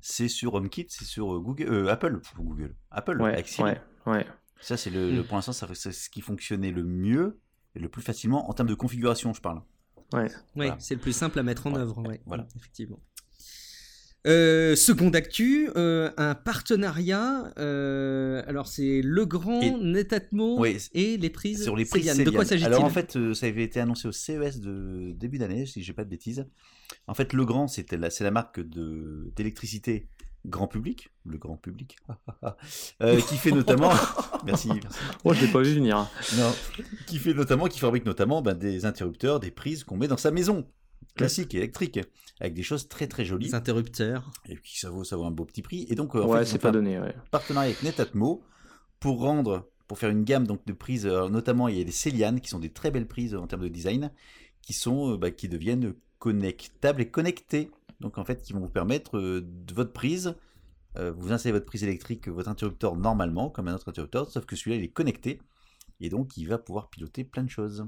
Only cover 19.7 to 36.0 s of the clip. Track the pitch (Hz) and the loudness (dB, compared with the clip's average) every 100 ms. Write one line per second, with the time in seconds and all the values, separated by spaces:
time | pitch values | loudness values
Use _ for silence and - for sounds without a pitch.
19.7 | 254 180 180 202 214 196 202 220 240 233 | 2 2 2 2 0 0 0 2 4 4
20.7 | 104 - - 202 226 165 - 202 214 208 | 2 -2 0 2 2 -2 -2 -4 -2 -2
21.7 | 107 113 185 160 139 139 214 202 180 160 | 0 2 2 4 4 6 6 4 4 6
22.7 | 120 147 170 170 131 113 110 120 107 113 | 6 6 4 0 0 0 0 0 0 0
23.7 | 123 120 117 117 101 - 156 147 135 98 | 0 0 0 -4 -6 -6 -2 -2 -4 -8
24.7 | 98 95 92 90 87 117 135 110 98 135 | -6 -6 -8 -8 -6 -6 -2 -2 -2 -4
25.7 | 117 90 92 104 90 - 123 135 _ _ | -8 -10 -8 -8 -6 -8 -8 -8 _ _
26.7 | _ - - - 104 135 131 127 120 143 | _ -20 -18 -10 -2 0 2 2 2 0
27.7 | - - 87 85 - 101 107 117 - 82 | -4 -6 -2 -2 0 0 0 -2 -8 -10
28.7 | 80 82 80 78 78 85 - 107 107 110 | -8 -6 -6 -10 -10 -12 -4 -4 -4 -8
29.7 | 107 113 110 - - - - - 90 98 | -6 -2 -4 -4 -16 -18 -14 -10 -4 -4
30.7 | 107 131 247 - _ - 80 76 78 - | -2 -6 -8 -12 _ -12 -12 -10 -12 -12
31.7 | 98 127 - - 113 - - 123 - 147 | -14 -16 -18 -16 -14 -14 -8 -8 -8 -14
32.7 | - - - 117 120 120 139 160 143 120 | -14 -14 0 6 6 6 2 4 4 6
33.7 | 127 165 170 - - - 302 156 - - | 6 8 6 4 -2 -4 -4 0 0 2
34.7 | 107 104 - - - 165 170 131 120 135 | -2 -2 -10 -10 0 4 6 6 6 6
35.7 | 151 127 104 | 6 4 4